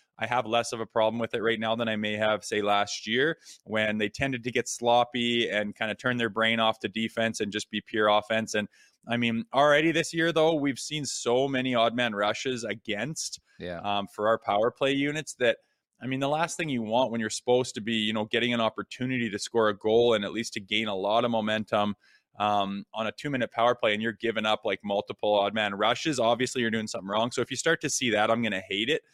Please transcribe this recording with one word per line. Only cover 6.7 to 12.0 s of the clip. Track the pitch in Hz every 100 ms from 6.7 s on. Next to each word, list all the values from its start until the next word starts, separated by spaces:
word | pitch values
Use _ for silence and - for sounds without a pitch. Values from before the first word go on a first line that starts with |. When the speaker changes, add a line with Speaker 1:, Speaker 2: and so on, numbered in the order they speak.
| 110
Speaker 1:
to | 107
defense | 110 113 - 113 113
and | 104
just | 104 -
be | 107
pure | - 110 104
offense. | 104 - 110 110
And, | 107 101 _ _ _ -
I | 120
mean, | 117 113 113
already | 135 147 147 160
this | 160 170
year, | 165 165
though, | 160 156
we've | 160 143 127
seen | - 151 135
so | - 120 123 139
many | 135 127 120
odd | 117
man | 120